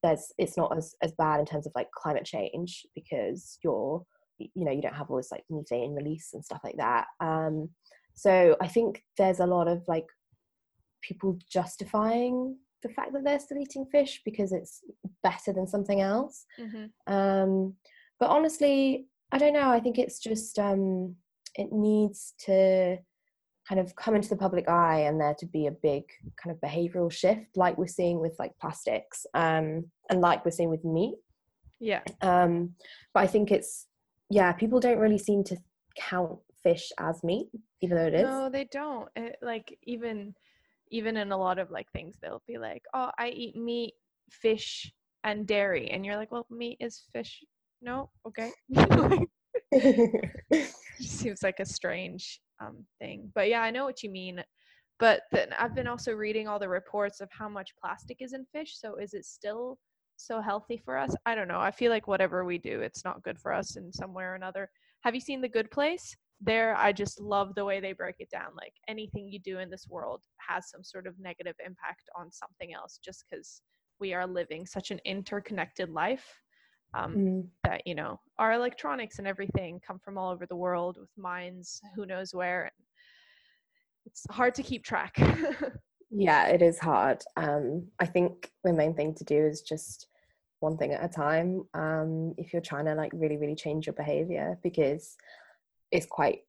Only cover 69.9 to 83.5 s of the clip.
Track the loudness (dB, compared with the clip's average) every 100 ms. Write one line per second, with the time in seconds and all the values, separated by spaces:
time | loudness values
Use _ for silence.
69.9 | -12 -10 -10 _ _ -8 -8 -8 -20 -18
70.9 | -14 -14 -14 -16 -12 -12 -12 -14 -12 -12
71.9 | -12 _ -18 -18 -18 -20 _ -16 -16 -18
72.9 | -20 -20 -20 _ -16 -16 -20 _ _ _
73.9 | _ -6 -4 -4 -4 -6 -8 -10 -10 -8
74.9 | -8 -6 -8 -6 -8 -8 -8 -8 -6 -8
75.9 | -2 -2 -2 -6 -20 _ _ _ _ _
76.9 | -8 -4 2 2 0 -4 _ -2 -2 -6
77.9 | -8 -8 -10 _ -2 2 2 0 -4 -6
78.9 | -6 -6 -8 -8 -6 -4 -6 -6 -12 -14
79.9 | -16 -12 -6 -6 -6 -8 -4 -2 -2 -2
80.9 | -6 -18 -12 -8 -8 -10 -14 -16 -16 -14
81.9 | -12 -8 -8 -8 -4 -2 -2 -4 _ _
82.9 | _ _ _ _ _ _